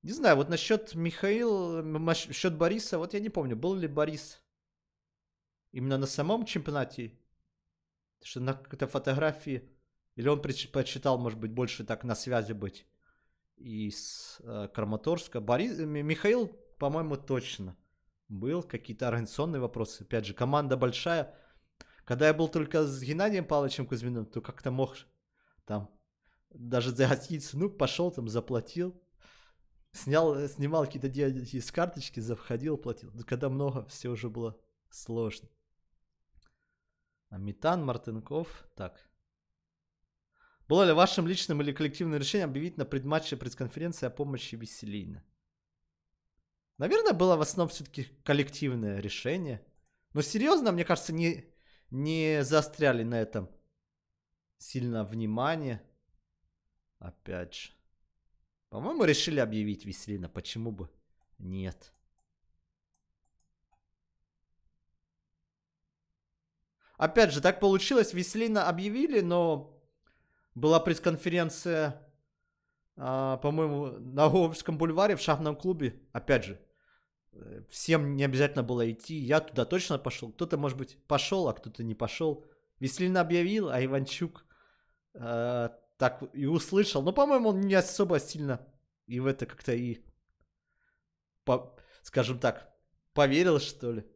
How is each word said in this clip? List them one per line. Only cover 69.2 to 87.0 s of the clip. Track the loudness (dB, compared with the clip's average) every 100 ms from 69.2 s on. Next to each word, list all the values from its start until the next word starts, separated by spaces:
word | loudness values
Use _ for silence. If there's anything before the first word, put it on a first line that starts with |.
| 4 4 4 0 -4 -20 _ _ _ _ _ _ _ 0
была | 6 6
пресс-конференция, | 4 2 2 0 0 0 0 -2 -2 0 0 -4 -16 _ _ _ _ _ _ _ _ -10
а, | -4 -2 -2 0
по-моему, | 0 0 0 -2 -4
на | -8 -8 4 6
Гоголевском | 6 4 0 -4 0
бульваре | 0 4 4 2
в |
шахматном | 2 2 2 -2
клубе. | -2 0 -2 -4 -10
Опять | -8 2 2 2
же, | -12 -16 _ _ _ _ _ _
э, | -20 -18 -18 -12
всем | -6 2 4 4 0
не |
обязательно | 2 4 2 2
было | -2 0 0
идти. | -2 -10 -8
Я | 2 2
туда | 2 -2 0
точно | 0 0 -2
пошёл. | -4 -8 -12
Кто-то, | -6 -2 0
может | -2 -4
быть, | -10 -12 _
пошёл, | 0 2 0 0
а |
кто-то | -2 -10 -8
не | -6
пошёл. | -4 -4 -2 -2 -2 -10 _ _ _
Веселина | -4 0 2 2
объявил, | 4 2 2 0 0
а | 0
Иванчук, | 0 0 -2 -4 -6 -6 _ _ _ _ _ _ _ -12
э, | -4 -2 0 0 -2 -6 _ _
так | 0 0 -12
и | -4 0
услышал. | 2 2 4 4 2